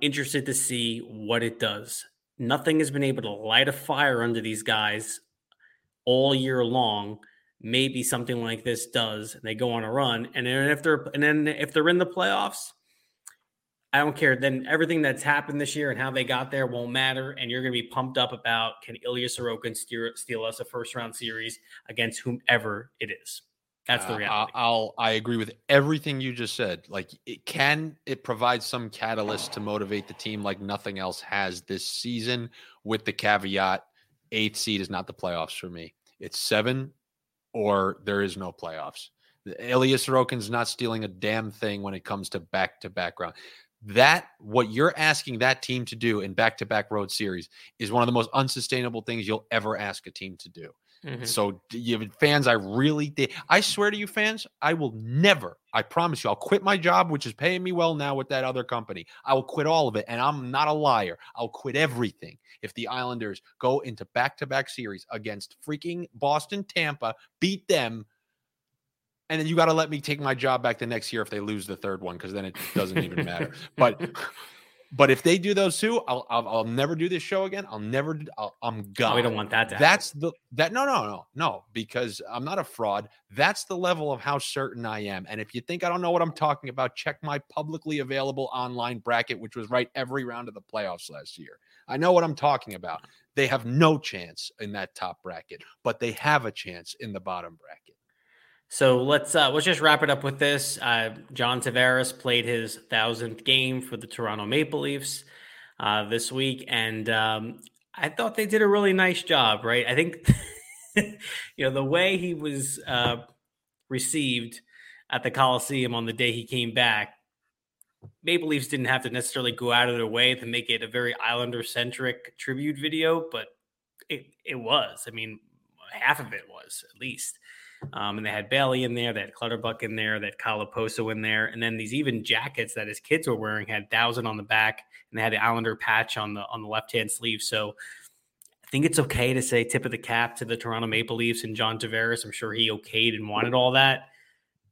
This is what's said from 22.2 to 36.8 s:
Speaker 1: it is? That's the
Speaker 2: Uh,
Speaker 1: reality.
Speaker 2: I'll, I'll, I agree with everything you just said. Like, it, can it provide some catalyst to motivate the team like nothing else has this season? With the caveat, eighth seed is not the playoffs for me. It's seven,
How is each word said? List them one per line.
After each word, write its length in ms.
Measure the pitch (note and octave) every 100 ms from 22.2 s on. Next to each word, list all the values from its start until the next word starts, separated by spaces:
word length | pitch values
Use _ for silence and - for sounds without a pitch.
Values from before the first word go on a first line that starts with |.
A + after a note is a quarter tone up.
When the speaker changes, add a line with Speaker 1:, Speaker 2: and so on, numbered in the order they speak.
| B2+ A#2+ - A#2 A2 G2+ C3 -
Speaker 1:
it 120 | A2 F#2
is? 220 | - - - _ _ _ -
That's 180 | B2 -
the 80 |
Speaker 2:
Uh, 40 | G#2+
Speaker 1:
reality. 340 | G#2 G#2+ A2 B2
Speaker 2:
I'll, 100 | A#2
I'll, 280 | A2+ A2 -
I 140 | A2+
agree 260 | A2 A2+ A#2
with 140 | A2 - -
everything 500 | C#3 C#3+ D#3 D3+ C3+
you 140 | C3
just 220 | A#2+ A2+ -
said. 300 | G#2 E2+ -
Like, 220 | G2 - - -
it, 200 | A2+ -
can 520 | D#3+ C#3 D3+ D#3 D3+ -
it 180 | C3+
provide 400 | - A2 B2 A#2+
some 260 | - B2 A2+
catalyst 640 | - A2+ A2 G#2 G#2 -
to 60 | G#2
motivate 480 | G#2 G#2 G2 G#2 -
the 60 | -
team 260 | A2 G#2+
like 180 | G2+ G2
nothing 400 | G2+ G2+ G#2+ F#2+
else 220 | F#2 -
has 400 | - G2+ F#2+ F2+
this 240 | - F#2+ -
season? 640 | - A#2 A#2+ A2+ B2 A#2 - - _
With 220 | G2+ A2 A2
the 80 |
caveat, 720 | G2+ G#2+ G2+ G2 G2 F#2+ G2 - _ _ _ -
eighth 260 | A2 G#2+ G#2+
seed 240 | - G2+
is 80 | F#2
not 160 | F2+ E2+
the 80 |
playoffs 440 | - F2+ E2+ D#2+ -
for 100 | F#2
me. 240 | E2+ D#2+ _ _ -
It's 200 | F2 -
seven, 540 | - G#2+ A#2 C3